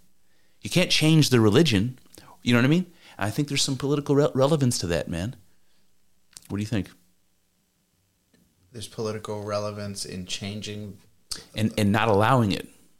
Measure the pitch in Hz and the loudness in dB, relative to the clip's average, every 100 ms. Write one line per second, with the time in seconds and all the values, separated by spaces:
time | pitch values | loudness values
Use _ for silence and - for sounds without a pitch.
0 | - - _ _ _ _ - 175 180 - | -20 -20 _ _ _ _ -2 0 2 2
1 | 156 160 113 123 110 117 165 101 123 - | 4 4 6 4 6 6 4 2 0 -6
2 | - - - - - 120 131 170 180 - | -18 -20 -20 -6 0 4 4 2 0 -10
3 | - - 101 151 143 139 - 131 139 147 | -20 -8 -6 -4 -4 -2 -2 -2 -2 -2
4 | 143 139 147 131 131 160 127 117 87 82 | 0 2 2 2 2 2 0 0 -2 -4
5 | - 85 107 - - _ _ _ _ _ | -4 -6 -6 -10 -20 _ _ _ _ _
6 | _ _ _ - - 98 107 104 85 - | _ _ _ -20 -10 -8 -4 -6 -6 -14
7 | _ _ _ _ _ _ _ _ _ _ | _ _ _ _ _ _ _ _ _ _
8 | _ _ _ _ _ _ _ 117 98 - | _ _ _ _ _ _ _ -16 -12 -6
9 | 110 107 104 107 104 104 104 104 104 98 | -6 -6 -8 -8 -6 -4 -4 -8 -10 -10
10 | - 95 90 - 101 107 104 104 104 - | -10 -10 -10 -8 -8 -10 -10 -10 -12 -16
11 | _ _ _ - - - 107 - 101 107 | _ _ _ -16 -10 -2 -2 0 2 2
12 | 113 98 110 131 107 - - _ _ | 2 4 4 4 2 -2 -6 _ _